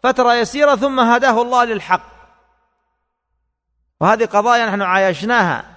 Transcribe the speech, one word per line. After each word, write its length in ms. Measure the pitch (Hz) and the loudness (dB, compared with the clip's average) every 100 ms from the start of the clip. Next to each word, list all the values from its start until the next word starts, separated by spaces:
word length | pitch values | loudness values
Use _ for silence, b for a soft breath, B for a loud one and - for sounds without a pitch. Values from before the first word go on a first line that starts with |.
فترة 300 | 254 254 240 | -2 0 2
يسيرة 420 | 240 233 269 294 262 | 2 0 0 2 2
ثم 240 | 277 262 | 0 0
هداه 420 | 233 240 262 226 | 2 2 2 0
الله 220 | 240 247 | 0 0
للحق، 400 | 240 214 - 180 - - _ _ _ _ _ _ _ _ _ _ _ _ _ _ _ _ _ _ | 0 -2 -2 -4 -4 -20 _ _ _ _ _ _ _ _ _ _ _ _ _ _ _ _ _ _
وهذه 240 | 160 220 220 | 0 0 0
قضايا 400 | 208 240 240 226 | -2 0 0 0
نحن 160 | 202 | -4
عايشناها 840 | 190 185 190 165 208 240 180 123 - | -2 0 0 -2 -2 0 0 -4 -10